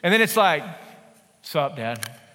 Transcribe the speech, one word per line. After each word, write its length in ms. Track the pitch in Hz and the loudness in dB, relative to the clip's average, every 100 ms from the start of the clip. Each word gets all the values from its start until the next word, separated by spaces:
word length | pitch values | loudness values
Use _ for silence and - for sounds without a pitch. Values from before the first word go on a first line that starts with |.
And 100 | 175 | 2
then 80 | 214 | 2
it's 160 | 220 - | 2 4
like, 260 | 196 156 123 165 - - - _ _ _ | 4 2 -4 -16 -18 -20 -20 _ _ _
Sup, 340 | - 165 143 | -8 -2 -2
Dad? 240 | 139 113 117 104 - - | -4 -8 -8 -10 -16 -20